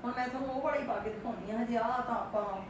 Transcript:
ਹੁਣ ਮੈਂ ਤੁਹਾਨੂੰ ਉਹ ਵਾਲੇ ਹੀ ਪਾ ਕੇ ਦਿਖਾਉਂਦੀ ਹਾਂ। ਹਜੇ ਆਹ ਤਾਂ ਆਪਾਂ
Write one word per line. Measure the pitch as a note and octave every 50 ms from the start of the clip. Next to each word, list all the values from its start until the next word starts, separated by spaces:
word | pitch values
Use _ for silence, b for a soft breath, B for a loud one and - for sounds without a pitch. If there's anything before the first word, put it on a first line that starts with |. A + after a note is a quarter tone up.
| -
ਹੁਣ | A#3+ B3
ਮੈਂ | B3 B3
ਤੁਹਾਨੂੰ | B3 B3 C4+ C4+ C4
ਉਹ | B3+ C4
ਵਾਲੇ | - D#4 D4 C#4+
ਹੀ | -
ਪਾ | - G#3
ਕੇ | G3+ G3+ A3
ਦਿਖਾਉਂਦੀ | G#3+ G#3+ G#3+ A#3+ - F3+ F3 G3+
ਹਾਂ। | A3 A3+
ਹਜੇ | A#3+ A3+ A#3+
ਆਹ | A3+ G#3+ A3+ B3+ B3
ਤਾਂ | - - -
ਆਪਾਂ | - - - - G#3+ G#3 G3+ G3 F#3+ F#3+